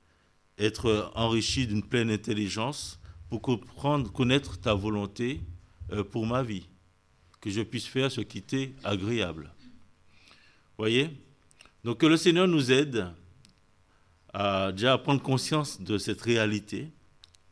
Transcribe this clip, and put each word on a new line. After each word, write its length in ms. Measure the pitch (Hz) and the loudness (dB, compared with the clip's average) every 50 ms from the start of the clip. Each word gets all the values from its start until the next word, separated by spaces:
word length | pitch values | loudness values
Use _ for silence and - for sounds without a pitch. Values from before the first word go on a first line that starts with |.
| _ _ _ _ _ _ _ _ _ _ _ - | _ _ _ _ _ _ _ _ _ _ _ -2
être 540 | 104 110 - - - 117 107 104 98 87 - | -2 -2 -2 0 0 2 2 2 0 -4 -2
enrichi 520 | 110 113 113 113 113 101 - - 135 131 110 | -2 0 2 2 2 0 0 0 -2 -2 -2
d'une 160 | 104 107 98 | -2 -4 -2
pleine 260 | - - 123 113 113 | 0 0 0 0 0
intelligence 880 | 107 101 - - 113 104 107 95 90 107 113 131 147 - - - - - - - - - - - | 0 -2 -2 -4 -2 -2 -2 -2 -2 -4 -4 -4 -4 -6 -10 -12 -14 -16 -20 -20 -20 -20 -12 -10
pour 120 | - 113 | -10 -6
comprendre, 720 | - - 127 107 - - - - - 143 147 143 127 101 | -2 -2 -2 -2 -4 -8 -12 -4 -2 0 0 0 0 -2
connaître 480 | - - 131 120 127 143 143 - - - | -2 0 2 4 4 2 2 -2 -8 -4
ta 140 | - 120 107 | 0 0 0
volonté, 680 | 98 98 107 107 104 104 98 - - 123 120 139 160 - - - - - _ _ - - - | 2 0 0 -2 -2 -4 -4 -6 -6 -6 -4 -4 -6 -10 -12 -14 -16 -20 _ _ -18 -12 -6
euh, 120 | - 104 101 | -4 -4 -4
pour 220 | - - 117 110 | -4 -4 -4 -2
ma 180 | 113 120 127 135 | 0 0 -2 -2
vie. 240 | 117 107 92 85 - - _ _ _ _ _ _ _ _ _ _ _ _ _ | -2 -6 -8 -10 -12 -20 _ _ _ _ _ _ _ _ _ _ _ _ _
Que 100 | - 104 | -8 -6
je 120 | 98 110 | -4 -4
puisse 240 | 110 104 - 120 - | -4 -4 -6 -8 -8
faire 260 | - - 131 135 135 | -4 -2 -2 0 0
ce 100 | - - | -2 -4
qui 200 | 104 - - 101 | -6 -8 -10 -14
t'est 320 | 92 - - 135 135 135 131 - - | -8 -4 -4 -4 -4 -4 -8 -8 -4
agréable. 720 | 101 101 98 92 104 120 117 98 85 78 80 76 78 - - - - - - - - _ _ _ _ - - - - - - _ _ _ _ _ _ _ - | -4 -2 -2 -2 -2 0 0 -2 -2 -4 -8 -12 -16 -18 -20 -20 -20 -20 -20 -20 -20 _ _ _ _ -20 -20 -20 -20 -20 -20 _ _ _ _ _ _ _ -4
Voyez ? 340 | 107 110 113 127 139 165 151 131 - - _ _ _ _ _ - - - _ _ - | -2 2 2 2 2 0 -4 -12 -18 -20 _ _ _ _ _ -20 -20 -20 _ _ -6
Donc 140 | 113 117 - | -4 0 4
que 60 | 165 | 6
le 120 | 156 165 160 | 6 6 6
Seigneur 300 | - 180 165 170 185 185 | 6 6 6 6 6 4
nous 240 | 170 156 135 120 | 4 4 4 6
aide 360 | 127 127 151 151 127 110 92 90 85 - - - - - - - _ _ _ _ _ _ _ _ _ _ _ _ _ _ _ - - | 4 4 4 2 0 -2 -4 -4 -8 -14 -20 -20 -20 -20 -20 -20 _ _ _ _ _ _ _ _ _ _ _ _ _ _ _ -10 -4
à 380 | - 101 101 98 95 95 98 | 0 2 2 4 2 2 0
déjà 260 | 92 95 107 127 135 120 | 0 2 4 4 4 4
prendre 240 | - - 143 131 | 4 2 0 2
conscience 600 | - - 131 127 127 - 160 156 147 139 - - | 2 0 0 0 0 0 0 0 0 -2 -6 -10
de 160 | 95 92 107 98 | -4 -2 -2 -2
cette 240 | - - 104 92 | 0 -2 -4 -2
réalité, 680 | - 113 117 113 110 107 107 104 98 - - 101 131 160 - _ _ _ _ _ - - - - _ _ | 0 2 4 4 4 2 0 -2 -4 -6 -8 -8 -8 -10 -14 _ _ _ _ _ -20 -20 -20 -20 _ _